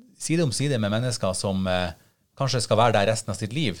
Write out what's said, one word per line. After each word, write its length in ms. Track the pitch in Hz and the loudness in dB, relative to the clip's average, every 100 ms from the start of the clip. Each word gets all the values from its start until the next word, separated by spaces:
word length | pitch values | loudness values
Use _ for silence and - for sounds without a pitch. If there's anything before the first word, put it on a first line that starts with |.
| - - | -20 -12
side 240 | - 165 | -4 0
om 80 | 156 | 0
side 240 | 104 143 123 | 0 -2 0
med 120 | 101 | 0
mennesker 420 | 110 127 110 95 95 | 0 -2 -2 -2 -2
som, 260 | 101 95 92 | -2 0 0
eh, 260 | 90 90 - _ _ _ - | 0 -2 -6 _ _ _ -6
kanskje 240 | 135 123 | -2 -2
skal 160 | - 110 | 2 4
være 160 | 123 107 | 6 4
der 100 | 101 | 2
resten 180 | 110 - | 0 -4
av 80 | 95 | -6
sitt 160 | 104 | -6
liv, 240 | 135 131 82 | -2 -2 -4